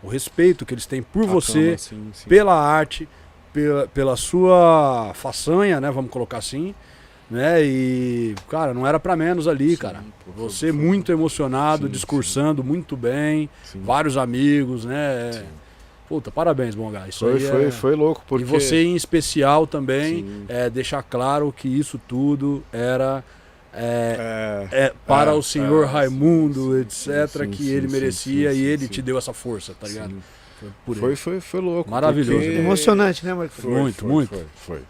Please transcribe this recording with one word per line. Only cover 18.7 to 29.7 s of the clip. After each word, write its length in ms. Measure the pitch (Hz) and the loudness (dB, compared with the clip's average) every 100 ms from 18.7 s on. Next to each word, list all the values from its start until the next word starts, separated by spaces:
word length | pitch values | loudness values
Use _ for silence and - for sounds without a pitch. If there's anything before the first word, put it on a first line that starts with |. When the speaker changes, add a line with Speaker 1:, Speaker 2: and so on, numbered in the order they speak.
| 160 | 2
Speaker 1:
em 120 | 170 175 | 2 0
especial 680 | - 170 - 156 139 151 160 | 0 0 0 2 4 4 2
também, 520 | 151 131 135 156 170 | -2 -2 0 0 -4
Speaker 2:
Sim. 220 | 98 104 101 | -8 -12 -8
Speaker 1:
é, 220 | 120 123 | -2 -2
deixar 320 | 120 123 143 | -2 -4 -6
claro 500 | - 123 127 147 147 131 | -6 -2 0 0 -2 -4
que 120 | 135 | -2
isso 320 | 135 143 - - | -2 -2 -8 -8
tudo 560 | 123 143 143 143 143 - | -2 0 0 -2 -4 -6
era, 520 | 117 123 127 131 135 - - - - - | -4 -2 0 0 -2 -8 -20 -20 -20 -18
é, 920 | - 117 120 117 113 113 110 110 101 98 | -8 -4 -2 -2 -4 -6 -6 -6 -6 -4
Speaker 2:
É, 140 | 131 135 | 0 0
Speaker 1:
é, 80 | - - | -2 0
para 240 | 139 147 | 4 4
Speaker 2:
é, 20 | |
Speaker 1:
o 80 | 151 | 2
senhor 420 | 139 151 139 156 | 0 -2 2 4
Speaker 2:
é, 40 | 143 | 4
Speaker 1:
Raimundo, 720 | 147 135 131 151 165 151 135 131 | 2 0 2 4 4 2 0 -2
Speaker 2:
sim, 100 | 131 | -2
sim, 60 | |
Speaker 1:
et 100 | 117 | -2
cetera, 540 | - - 143 147 147 104 | -8 -4 -2 -2 -2 -6
Speaker 2:
sim, 60 | |
Speaker 1:
que 120 | 101 | -4
Speaker 2:
sim, 60 | 139 | -2
Speaker 1:
ele 160 | 139 135 | -2 0
Speaker 2:
sim, 60 | |
Speaker 1:
merecia 600 | 135 135 92 131 139 147 | -2 -2 -4 -4 0 0
Speaker 2:
sim, 60 | 135 | 2
Speaker 1:
e 20 | |
Speaker 2:
sim, 60 | 135 | 0
Speaker 1:
ele 160 | 147 | -2
Speaker 2:
sim. 80 | 131 | -4
Speaker 1:
te 100 | 104 | -6
deu 160 | 127 127 | -4 -4
essa 160 | 127 | -4
força, 400 | 120 123 107 - | -10 -8 -10 -10